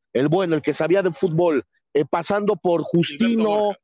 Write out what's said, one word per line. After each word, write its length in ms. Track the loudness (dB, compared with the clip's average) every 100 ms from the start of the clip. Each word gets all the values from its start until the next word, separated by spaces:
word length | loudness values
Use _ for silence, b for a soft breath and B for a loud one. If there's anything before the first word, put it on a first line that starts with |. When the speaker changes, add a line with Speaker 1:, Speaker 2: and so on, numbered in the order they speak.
| _
Speaker 1:
El 140 | -2 0
bueno, 280 | 2 0 -2
el 60 |
que 120 | -2
sabía 280 | -2 0 2
de 120 | 0
fútbol, 520 | -2 -2 2 2 0 -4 _ _
eh, 120 | -4 -2
pasando 500 | -2 -2 -2 -2 -2
por 280 | 0 0 0
Speaker 2:
Gilberto 60 | 0
Speaker 1:
Justino, 520 | 0 0 0 0 0
Speaker 2:
Borja. 300 | 0 -2 -4